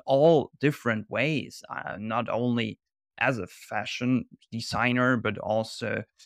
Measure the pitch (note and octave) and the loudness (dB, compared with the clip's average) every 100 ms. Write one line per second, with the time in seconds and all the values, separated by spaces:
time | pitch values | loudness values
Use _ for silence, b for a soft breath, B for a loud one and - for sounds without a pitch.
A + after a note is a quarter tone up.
0 | - C#3 D#3 D#3 - - C#3+ - B2 A2 | 2 6 8 8 4 0 0 2 -2 -2
1 | G#2 G#2+ C#3+ D3 - - - - - F2+ | -2 -2 0 0 -4 -14 -12 -10 -10 -8
2 | A2 A2+ A#2 G#2+ B2 A#2+ A2 G#2+ _ _ | -4 -4 -2 0 2 0 -2 -6 _ _
3 | _ - B2+ A#2+ F2+ - - A2+ G2 - | _ -8 -6 -6 -8 -14 -8 -8 -6 -4
4 | B2 B2+ - - _ A2+ - G#2+ B2 B2 | 0 -2 -4 -18 _ -10 -6 -2 0 2
5 | B2+ B2+ A2 G2 G2 A2 A2 - G#2+ G#2+ | 2 2 -2 -4 -2 -2 -2 -6 -4 -4
6 | A2 _ | -6 _